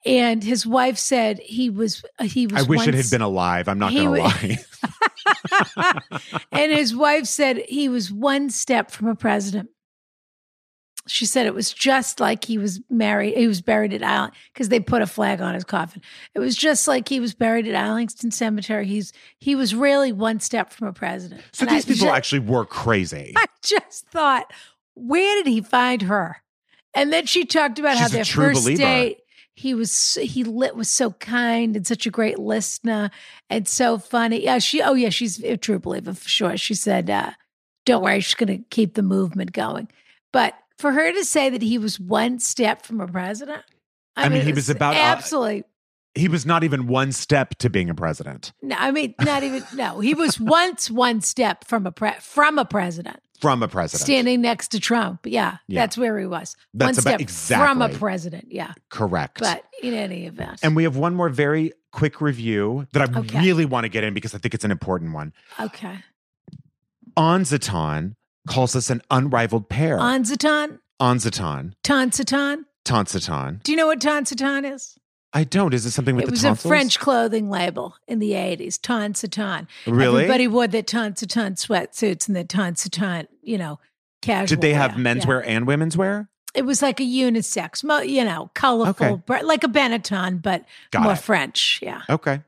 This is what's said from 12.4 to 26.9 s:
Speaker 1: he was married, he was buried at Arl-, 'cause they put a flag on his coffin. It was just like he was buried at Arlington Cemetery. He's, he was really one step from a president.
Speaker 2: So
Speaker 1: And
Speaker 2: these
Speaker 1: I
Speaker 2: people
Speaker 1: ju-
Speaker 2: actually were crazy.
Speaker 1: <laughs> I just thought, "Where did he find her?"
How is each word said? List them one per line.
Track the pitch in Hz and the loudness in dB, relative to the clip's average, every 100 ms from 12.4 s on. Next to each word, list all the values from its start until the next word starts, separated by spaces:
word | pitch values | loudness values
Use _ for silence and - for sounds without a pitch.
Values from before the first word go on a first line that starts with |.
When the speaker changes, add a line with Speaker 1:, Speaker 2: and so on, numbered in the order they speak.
| - | -2
Speaker 1:
he | 220 | -2
was | 202 185 - | -2 -4 -2
married, | 233 214 208 208 208 | 0 2 2 0 2
he | 233 | 2
was | 196 | 2
buried | 175 214 214 | 0 0 2
at | 208 | -2
Arl-, | - - - - - | 0 0 -2 -6 -20
'cause | - 233 | -6 0
they | 240 | 0
put | 185 247 | 2 0
a | 208 | 0
flag | - 208 202 | 0 0 0
on | 185 | -2
his | 180 | -6
coffin. | 185 196 165 - - - - | -4 -4 -4 -10 -20 -20 -10
It | - | -4
was | 254 240 | -2 0
just | 311 285 - | 2 2 2
like | 262 - | 0 0
he | 269 | -2
was | 240 | -2
buried | - 226 226 220 | -2 0 0 0
at | 220 | -2
Arlington | 208 220 233 - 233 | -2 -2 -4 -4 -6
Cemetery. | 208 226 214 190 214 202 | -2 -2 -2 -4 -4 -2
He's, | 202 196 - - _ | -4 -6 -12 -20 _
he | - | -2
was | 277 247 | 0 0
really | 220 277 277 269 | 2 4 4 2
one | 196 220 220 | 0 -2 -2
step | - 233 185 | -4 -4 -4
from | - 214 | -6 -10
a | |
president. | 180 185 185 180 - - | -6 -6 -8 -12 -18 -18
Speaker 2:
So | - | -4
Speaker 1:
And | 247 302 | 2 2
Speaker 2:
these | |
Speaker 1:
I | 247 | 2
Speaker 2:
people | 220 196 | 2 4
Speaker 1:
ju- | |
Speaker 2:
actually | 131 135 139 | 4 2 -2
were | 110 123 | 2 0
crazy. | 107 - 117 110 87 76 71 | 0 -4 2 2 2 -6 -4
Speaker 1:
<laughs> | - | 0
I | 427 _ | 0 _
just | - 415 - - - | -2 -2 -2 -20 -10
thought, | 339 294 262 - - - _ _ | 0 2 2 -2 -18 -20 _ _
"Where | - 240 311 392 415 | -16 -2 2 4 2
did | 320 | 2
he | 226 | 0
find | - 254 247 247 | 2 0 2 0
her?" | 190 202 175 170 _ _ _ _ _ | 0 0 -2 -8 _ _ _ _ _